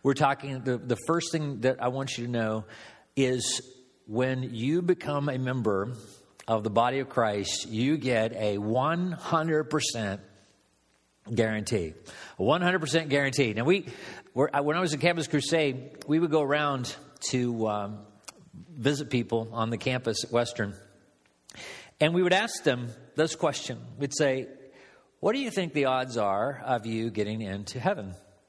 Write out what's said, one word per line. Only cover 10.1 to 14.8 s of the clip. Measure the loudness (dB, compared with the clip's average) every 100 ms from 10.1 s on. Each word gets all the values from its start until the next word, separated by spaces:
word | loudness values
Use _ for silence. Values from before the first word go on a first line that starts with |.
| -4 -10 -20 _ _ _ _ _ _ _ _ -4
guarantee. | 2 2 2 0 0 -2 -8 -18 -18 -18 0
A |
one | 2 4
hundred | 4 2
percent | 2 0 2
guarantee. | 2 2 2 2
Now, | 2
we, | 2 2 0 -14 -14 -16 -8
were, | 0 2 2
when | 0
I | 0